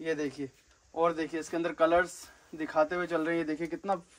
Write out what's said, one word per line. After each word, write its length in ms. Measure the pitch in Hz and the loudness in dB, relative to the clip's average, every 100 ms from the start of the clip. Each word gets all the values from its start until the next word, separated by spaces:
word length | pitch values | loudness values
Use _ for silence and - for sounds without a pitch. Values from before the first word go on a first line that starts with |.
ये 140 | 160 151 | -4 -2
देखिए, 360 | 147 135 135 _ _ _ _ 160 | -2 -4 -10 _ _ _ _ 0
और 180 | 170 | 0
देखिए 260 | 160 156 165 | 0 -4 -4
इसके 180 | 151 170 | -4 -2
अंदर 160 | 170 | -2
colours 560 | 151 165 175 175 - - - - 156 | 2 4 6 2 -4 -18 -20 -16 -8
दिखाते 400 | 156 160 151 180 | -2 2 2 2
हुए 120 | 170 | 0
चल 140 | 165 | 0
रहे 140 | 156 170 | 0 0
हैं। 80 | |
ये 40 | 156 | 0
देखिए 200 | 151 165 | -2 -4
कितना 280 | 165 202 185 - | -6 -2 -4 -4